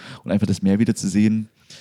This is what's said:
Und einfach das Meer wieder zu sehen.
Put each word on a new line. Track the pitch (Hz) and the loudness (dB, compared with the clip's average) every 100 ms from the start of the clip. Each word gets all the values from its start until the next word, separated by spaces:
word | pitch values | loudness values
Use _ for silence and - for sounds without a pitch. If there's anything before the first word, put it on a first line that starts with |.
| - - | -20 -14
Und | - | -4
einfach | 101 101 | -2 0
das | 95 | 0
Meer | 95 101 | 0 2
wieder | 113 110 | 2 0
zu | 101 | -2
sehen. | 95 107 110 110 _ _ - | 2 2 0 -4 _ _ -20